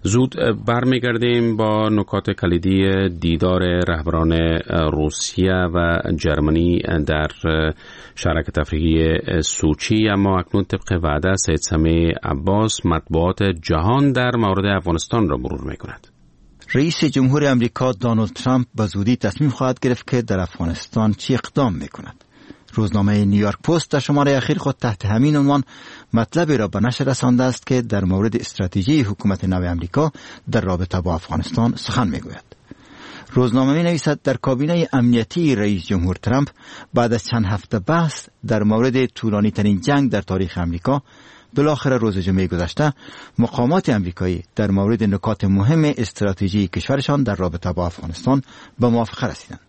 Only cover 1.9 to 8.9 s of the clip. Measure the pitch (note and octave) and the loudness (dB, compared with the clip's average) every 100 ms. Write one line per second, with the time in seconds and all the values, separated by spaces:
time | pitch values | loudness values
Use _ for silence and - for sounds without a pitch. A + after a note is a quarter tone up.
1.9 | G#2+ G2 G2+ G2+ G2 F#2 F2 F#2+ F#2+ F#2+ | 0 0 -2 -2 -2 0 2 2 2 2
2.9 | F#2+ F#2+ E2+ E2+ E2 F#2 F2+ F2+ F2 F2 | 2 0 0 0 2 2 2 2 0 0
3.9 | E2 D#2+ D#2+ D#2+ E2 E2 E2 - E2+ D#2 | -2 -2 2 2 2 2 0 -2 0 0
4.9 | D2+ D2+ - - - F#2 F#2 F2+ F2 E2+ | 0 -2 -2 -6 0 0 2 0 0 0
5.9 | E2+ - D#2+ F2 D2 D2 D#2+ E2+ F2 - | 0 -2 -2 0 0 2 2 2 0 0
6.9 | E2+ D2 D#2 D#2 - E2 D#2 D#2 - - | -2 0 -2 -2 -4 -2 0 -2 -4 -16
7.9 | - - - F2 D#2+ D2+ - D2 D#2+ E2 | -20 -20 -6 -2 -2 -2 -4 -2 0 2